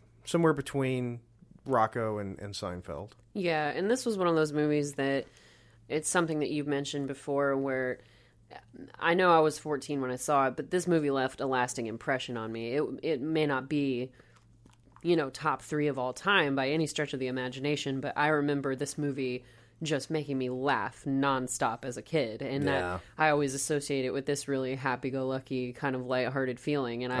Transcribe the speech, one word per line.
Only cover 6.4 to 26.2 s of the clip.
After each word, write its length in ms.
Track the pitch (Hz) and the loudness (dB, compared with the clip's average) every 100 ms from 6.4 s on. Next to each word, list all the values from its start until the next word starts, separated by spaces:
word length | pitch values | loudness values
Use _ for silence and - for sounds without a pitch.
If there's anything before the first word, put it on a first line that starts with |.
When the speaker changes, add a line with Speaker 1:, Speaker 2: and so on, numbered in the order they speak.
| 143 | -2
Speaker 2:
you've 180 | 151 147 | -2 -2
mentioned 400 | 139 139 147 135 | -2 -2 -4 -4
before 480 | 135 - 139 143 139 | -6 -2 0 2 2
where 420 | 135 131 127 - - - - _ - - - - - - | 0 -2 -2 -6 -12 -20 -20 _ -20 -20 -20 -20 -18 -2
I 160 | 165 | 2
know 180 | 175 185 | 6 8
I 80 | 165 | 8
was 180 | 156 151 | 6 2
fourteen 420 | 156 143 - 143 | -2 -4 -2 -2
when 100 | 127 | -2
I 40 | 127 | -2
saw 300 | - 143 135 | 2 2 2
it, 100 | 139 | 0
but 140 | 139 | -2
this 160 | 180 180 | -2 2
movie 240 | 165 143 | 2 4
left 300 | 135 131 - | 2 0 -2
a 60 | 135 | -2
lasting 400 | 131 123 - 113 | 2 0 -2 -6
impression 480 | 117 - 131 - 120 | -4 -2 -2 -2 -6
on 160 | 110 | -6
me. 220 | 113 117 139 | -6 -2 -2
It, 80 | 143 131 | -2 -2
it 180 | 151 143 | -2 -2
may 240 | 151 156 147 | 0 0 2
not 220 | 131 135 | 0 0
be, 440 | 147 139 120 131 - - - _ _ - - - - | 0 0 0 -4 -10 -20 -20 _ _ -20 -20 -20 -4
you 140 | 165 170 | 2 2
know, 140 | 135 | 2
top 320 | - 156 135 | -2 -2 -2
three 260 | - 151 147 | -2 0 0
of 100 | 135 | 0
all 140 | 127 | -2
time 420 | 127 190 202 143 | -2 4 4 6
by 160 | 139 135 | 2 2
any 160 | 160 151 | 2 0
stretch 260 | - 147 | -2 -2
of 60 | 135 | -2
the 80 | 127 | -2
imagination, 760 | 127 127 131 143 147 139 135 | -2 -4 -2 -2 -2 -2 -4
but 120 | 131 - | -2 2
I 120 | 151 | 4
remember 480 | 151 147 143 139 131 | 4 2 0 0 -2
this 220 | 147 - | -4 -4
movie 460 | 147 131 131 123 - - - - | -4 -2 -4 -4 -8 -20 -20 -8
just 280 | 156 147 - | -2 -2 -2
making 260 | 156 143 131 | -4 -2 -2
me 100 | 127 | -2
laugh 520 | 127 139 123 104 - 143 | 0 0 0 -2 -6 -2
nonstop 760 | 135 139 131 127 - 127 117 | 2 2 2 -2 -2 -2 -2
as 120 | 135 120 | -6 -8
a 60 | |
kid. 400 | - 160 117 110 | -2 0 0 -4
And 220 | 139 139 | -4 0
Speaker 1:
Yeah. 60 | 143 139 | 2 0
Speaker 2:
that 200 | 90 90 - - | 0 -4 -6 0
I 120 | 156 | 4
always 240 | 147 143 | 4 2
associate 500 | 135 - 147 139 139 | 0 -2 -2 0 -2
it 60 | 127 | 0
with 140 | 139 135 | -2 -2
this 200 | 143 - | -2 -2
really 280 | 135 131 135 | -2 -2 -2
happy-go-lucky 960 | 131 123 135 131 131 135 - 131 123 | -2 -2 -2 -2 -2 -4 -4 -4 -4
kind 240 | 120 143 131 | -4 -4 -2
of 80 | 123 | -2
lighthearted 540 | 127 | 0